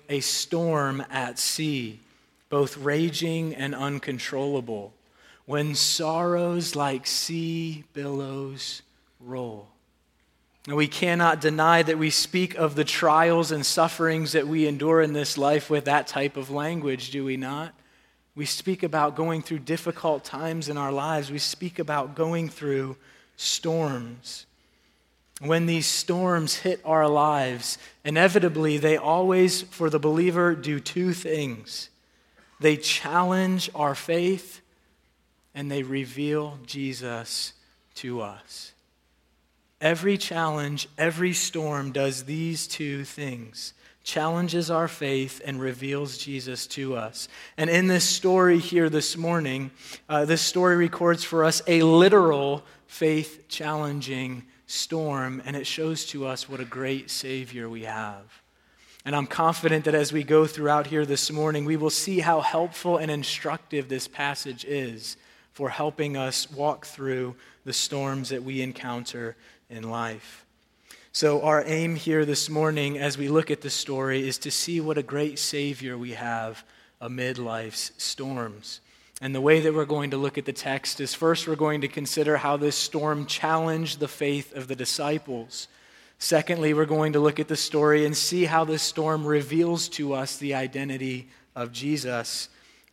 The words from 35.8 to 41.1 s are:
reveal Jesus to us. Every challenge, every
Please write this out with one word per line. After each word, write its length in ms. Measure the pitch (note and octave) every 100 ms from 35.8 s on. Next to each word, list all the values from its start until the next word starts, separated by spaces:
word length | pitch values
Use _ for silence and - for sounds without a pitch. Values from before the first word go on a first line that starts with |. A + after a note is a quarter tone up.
reveal 760 | C3 C3+ C3 C3+ D3 D3+ D3+ C#3 A#2+
Jesus 840 | C#3+ C3+ B2 B2 A#2 A2+ - - - _ _ _ -
to 240 | B2+ B2
us. 520 | G2+ G2 - - - - _ _ _ _ _ _ _ _ _ -
Every 360 | D#3 E3 F#3+ G3
challenge, 720 | - E3 D#3+ D3+ C#3+ D3 - -
every 360 | E3